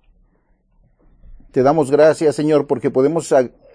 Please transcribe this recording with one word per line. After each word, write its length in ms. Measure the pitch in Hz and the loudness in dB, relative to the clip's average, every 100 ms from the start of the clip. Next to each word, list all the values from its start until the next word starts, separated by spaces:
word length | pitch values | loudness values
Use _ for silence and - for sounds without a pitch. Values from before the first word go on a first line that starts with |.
| _ _ _ _ _ _ _ _ _ _ _ _ - - - | _ _ _ _ _ _ _ _ _ _ _ _ -20 -20 -8
Te 140 | 135 | -2
damos 260 | 131 160 131 | 0 0 0
gracias, 460 | 143 156 147 156 139 | 2 2 2 -2 -2
Señor, 320 | 151 147 143 | 0 0 -2
porque 240 | 120 139 | -4 -4
podemos 400 | 131 139 165 - | 0 0 -2 -2
a-, 180 | 143 120 _ _ | 0 0 _ _